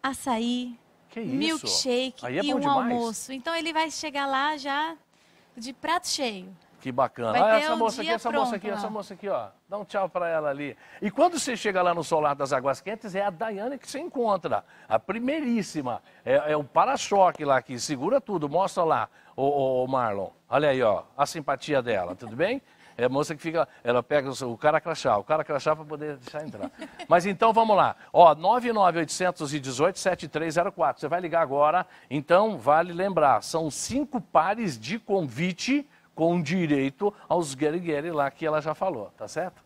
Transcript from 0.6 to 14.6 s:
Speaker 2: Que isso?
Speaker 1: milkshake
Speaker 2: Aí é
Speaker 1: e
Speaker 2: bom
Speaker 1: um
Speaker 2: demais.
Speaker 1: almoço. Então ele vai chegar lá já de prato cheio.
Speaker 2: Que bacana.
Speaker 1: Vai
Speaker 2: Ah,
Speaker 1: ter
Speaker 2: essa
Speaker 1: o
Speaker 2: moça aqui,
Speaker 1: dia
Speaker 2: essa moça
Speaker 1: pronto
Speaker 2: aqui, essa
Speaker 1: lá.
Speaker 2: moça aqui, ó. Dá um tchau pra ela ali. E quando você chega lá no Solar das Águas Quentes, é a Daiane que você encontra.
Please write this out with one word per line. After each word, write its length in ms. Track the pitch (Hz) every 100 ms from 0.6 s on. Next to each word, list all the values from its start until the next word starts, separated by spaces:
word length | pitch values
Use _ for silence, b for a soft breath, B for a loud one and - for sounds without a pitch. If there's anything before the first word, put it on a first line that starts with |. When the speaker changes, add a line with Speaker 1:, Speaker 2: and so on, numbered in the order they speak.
| 247 233 _ _ _
Speaker 2:
Que 100 | 226
isso? 140 | 226 269
Speaker 1:
milkshake 880 | 311 320 - - 269 247 254 -
Speaker 2:
Aí 140 | - 131
é 60 |
Speaker 1:
e 80 | 294
Speaker 2:
bom 60 | 262
Speaker 1:
um 20 |
Speaker 2:
demais. 180 | 285 269 247
Speaker 1:
almoço. 400 | 240 233 220 -
Então 220 | 262 285 330
ele 160 | 330
vai 180 | 311 320
chegar 360 | - 311 285 277
lá 300 | 269 285 302
já 380 | 269 277 320 320 _ b b b b -
de 160 | 233
prato 340 | 254 302 349 359
cheio. 480 | - 254 196 185 185 _ _
Speaker 2:
Que 100 | 135
bacana. 400 | 127 123 - 113
Speaker 1:
Vai 80 | 107
Speaker 2:
Ah, 140 | 202 220
Speaker 1:
ter 80 |
Speaker 2:
essa 100 | 202
Speaker 1:
o 40 | 233
Speaker 2:
moça 180 | 226 -
aqui, 40 | 214
Speaker 1:
dia 60 | 220
Speaker 2:
essa 140 | 233
moça 100 | 285
Speaker 1:
pronto 140 | 254 208
Speaker 2:
aqui, 140 | 208
essa 120 | 202
Speaker 1:
lá. 60 | 208
Speaker 2:
moça 240 | 214 190
aqui, 140 | 190 202
ó. 200 | 156 104 _ _
Dá 100 | 202
um 60 | 196
tchau 220 | 208 185
pra 200 | 180 170
ela 220 | 160 151
ali. 260 | 139 143 113 B B
E 100 | 208
quando 280 | 226 349 339
você 180 | - 226
chega 260 | 214 185
lá 120 | 180
no 100 | 170
Solar 320 | 151 160 151 139
das 160 | 139
Águas 280 | 135 131 131
Quentes, 320 | 185 220 220
é 100 | 185
a 60 | 202
Daiane 480 | 165 220 202 226 277
que 120 | -
você 80 | 269
encontra. 680 | 330 269 233 202 156 107